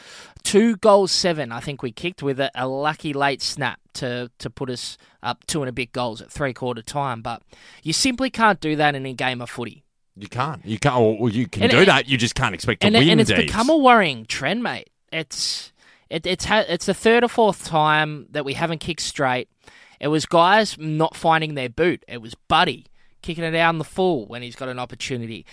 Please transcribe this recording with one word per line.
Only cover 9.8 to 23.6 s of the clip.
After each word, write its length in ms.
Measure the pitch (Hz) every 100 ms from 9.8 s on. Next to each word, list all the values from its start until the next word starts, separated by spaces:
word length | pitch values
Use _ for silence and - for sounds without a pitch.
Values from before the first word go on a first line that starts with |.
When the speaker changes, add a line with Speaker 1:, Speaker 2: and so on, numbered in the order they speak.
| _ _ _ -
Speaker 2:
You 120 | 101
can't. 360 | 117 139 123
You 140 | 90 110
can't. 180 | 143 127
Or, 200 | 110 107
or 100 | 120
you 160 | 107 120
can 180 | -
Speaker 1:
And 80 | 226
Speaker 2:
do 80 | 120
Speaker 1:
it, 60 | 190
Speaker 2:
that. 220 | 135 135
You 80 | 135
just 180 | 113
can't 200 | - 127
expect 260 | 90 - 110
to 60 | 202
Speaker 1:
and 100 | 113
it, 40 |
Speaker 2:
win, 100 | 143
Speaker 1:
and 100 | 220
it's 100 | 214
Speaker 2:
Deeds. 140 | 92
Speaker 1:
become 240 | 80 196 247
a 80 | 320
worrying 480 | 262 233 180 123
trend, 380 | 110 - 135 220
mate. 260 | 226 120 - _ _
It's, 600 | 160 160 - - - - _ _ _ -
it, 180 | 165 175
it's 200 | 185 -
ha-, 180 | 214 -
it's 200 | 175 -
the 80 |
third 300 | 190 220 233
or 40 | 240
fourth 360 | - 214 -
time 600 | - 165 151 151 156 151 -
that 140 | 147 139
we 80 |
haven't 240 | 127 160 165
kicked 240 | - 165
straight. 460 | - - 135 127 - _ _ - - -
It 80 | 143
was 160 | 156
guys 540 | - 170 175 208 208 -
not 360 | 156 151 160
finding 420 | - 170 160 156 143
their 120 | 127
boot. 360 | 117 175 139 -
It 140 | 120
was 120 | 113
Buddy 520 | - - 160 175 120 - - _ _
kicking 220 | - 165
it 60 | 165
down 280 | 165